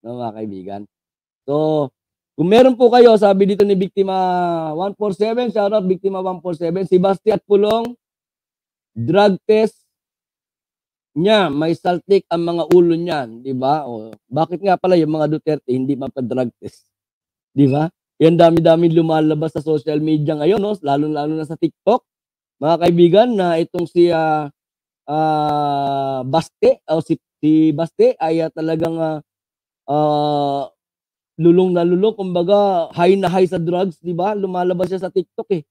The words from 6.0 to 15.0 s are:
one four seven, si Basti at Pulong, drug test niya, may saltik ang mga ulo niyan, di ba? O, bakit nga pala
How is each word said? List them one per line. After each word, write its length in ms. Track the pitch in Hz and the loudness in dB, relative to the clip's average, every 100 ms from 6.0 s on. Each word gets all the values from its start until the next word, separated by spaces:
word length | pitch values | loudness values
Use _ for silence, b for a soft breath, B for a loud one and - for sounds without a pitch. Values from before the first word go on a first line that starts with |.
| 196 190 | -2 -4
one 240 | 185 180 | -6 -6
four 80 | 180 | -8
seven, 320 | 165 170 180 | -6 -4 -4
si 160 | 185 180 | 0 2
Basti 320 | 190 190 214 | 2 0 0
at 80 | 202 _ | -2 _
Pulong, 480 | 202 208 226 233 247 _ _ _ _ _ _ _ _ _ | 2 2 0 -4 -12 _ _ _ _ _ _ _ _ _
drug 480 | 110 117 185 208 185 - | -10 -2 2 2 0 0
test 400 | 214 220 _ _ _ _ _ _ _ _ _ _ _ _ _ _ 147 | 0 0 _ _ _ _ _ _ _ _ _ _ _ _ _ _ -2
niya, 320 | 185 220 175 | 2 2 2
may 240 | 143 160 | 0 -2
saltik 560 | 165 180 175 - 196 - | -2 -2 -4 0 0 0
ang 160 | 170 | -4
mga 240 | 170 170 156 180 | -2 -4 4 4
ulo 160 | 175 | 4
niyan, 480 | 165 175 156 120 113 | 2 -2 -6 -6 -12
di 160 | 127 127 | -8 -4
ba? 320 | 131 151 135 | 0 -2 -2
O, 240 | 117 110 110 _ | -12 -14 -20 _
bakit 320 | 139 160 175 | -4 -4 -2
nga 160 | 196 175 | -2 0
pala 240 | 185 180 | 2 2